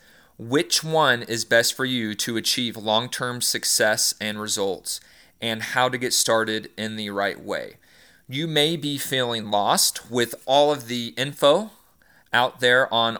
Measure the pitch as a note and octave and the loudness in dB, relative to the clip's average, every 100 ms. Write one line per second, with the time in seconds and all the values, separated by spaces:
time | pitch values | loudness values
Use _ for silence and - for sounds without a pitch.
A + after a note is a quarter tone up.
0 | _ - _ - A2+ C#3 F3 - D#3 D#3+ | _ -20 _ -14 -2 0 2 -2 0 2
1 | C#3 A#2+ - A2+ - A#2 A#2 - C3 B2+ | 4 2 -2 -4 2 4 4 0 -2 -2
2 | G#2+ G#2+ - A2 - - A#2+ G#2+ G#2+ A2 | -4 -4 -4 -2 -2 -2 -2 -4 2 2
3 | B2+ - B2 B2 - A#2 - - G#2+ A2+ | 2 -4 -6 -2 -2 -2 0 2 4 2
4 | - - G#2+ G#2+ G#2+ G#2 G2 F2+ - - | 0 -2 -4 -4 -4 -2 -2 -4 -6 -10
5 | - - _ - A2+ A2+ A2+ B2+ B2+ B2 | -12 -20 _ -8 -4 -4 -2 0 0 0
6 | B2 - - A2+ A2 A2 - - A2 A2 | -2 0 2 2 2 -2 -6 -8 -8 -6
7 | G#2 G2+ G2+ - G2 D#2+ A1 - _ _ | -6 -2 -2 -4 -6 -6 -8 -16 _ _
8 | - _ - C3 E3 D3+ D3+ E3+ C#3+ C#3+ | -20 _ -10 -6 -2 0 0 0 -4 -6
9 | - C3 A#2+ A#2 G#2 G2+ G#2 F3 - - | -2 -2 -2 -4 -2 0 2 2 2 -2
10 | - A#2+ A#2 - - C#3 D3 C#3+ A2+ A#2+ | -4 0 0 -2 2 4 4 2 -4 -8
11 | A#2 - C#3 C#3+ C#3+ E3+ A3 - _ _ | -6 -6 -6 2 4 4 0 -14 _ _
12 | _ _ _ A#2 B2 - B2 B2+ C3+ A#2 | _ _ _ 0 0 2 4 4 4 2
13 | A2+ | 0